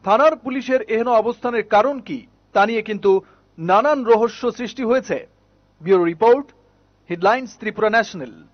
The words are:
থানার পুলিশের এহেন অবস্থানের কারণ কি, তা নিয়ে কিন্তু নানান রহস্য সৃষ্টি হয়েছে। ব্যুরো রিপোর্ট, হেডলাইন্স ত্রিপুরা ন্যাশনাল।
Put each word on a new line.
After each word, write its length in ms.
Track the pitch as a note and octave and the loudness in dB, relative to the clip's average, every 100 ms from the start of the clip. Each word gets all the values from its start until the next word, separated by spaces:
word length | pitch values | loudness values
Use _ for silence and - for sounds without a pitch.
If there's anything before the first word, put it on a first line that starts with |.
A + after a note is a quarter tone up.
| - | 2
থানার 280 | A3 D4+ D#4 | 4 4 2
পুলিশের 380 | C4+ C4 B3+ C4 - | -8 -8 -2 -2 -2
এহেন 160 | A3+ A#3 A#3 | -4 0 0
অবস্থানের 440 | G#3+ A#3+ B3 A#3 G#3 | 0 -4 -6 -6 0
কারণ 220 | G#3 A#3+ C#4 - | 2 2 -4 -10
কি, 120 | C3+ G#2 _ _ G3+ | -14 -14 _ _ 0
তা 60 | G#3 | 0
নিয়ে 120 | A3+ G#3+ | 0 -6
কিন্তু 220 | G#3 G3+ F#3+ - _ _ - | -2 2 2 0 _ _ -12
নানান 420 | E3 G3+ C#4 D4 A#3 | 0 2 2 0 2
রহস্য 300 | A3 A#3 - B3 A3+ | 2 2 -2 -8 -6
সৃষ্টি 260 | A#3+ - A3+ | -12 -8 -2
হয়েছে। 280 | B3+ - C#3+ - _ _ _ _ _ | -2 -2 -10 -10 _ _ _ _ _
ব্যুরো 220 | D#3+ F#3+ E3+ | 2 2 2
রিপোর্ট, 340 | D#3+ A3+ B3+ C#4+ _ _ _ _ _ _ | 2 4 4 0 _ _ _ _ _ _
হেডলাইন্স 400 | F3 F#3 B3 B3+ - | -2 0 0 -4 -10
ত্রিপুরা 300 | G#3+ G#3 G#3+ | -10 -2 0
ন্যাশনাল। 440 | A3+ G#3+ F3+ B2+ F2 D#2 | 0 -2 -8 -14 -16 -20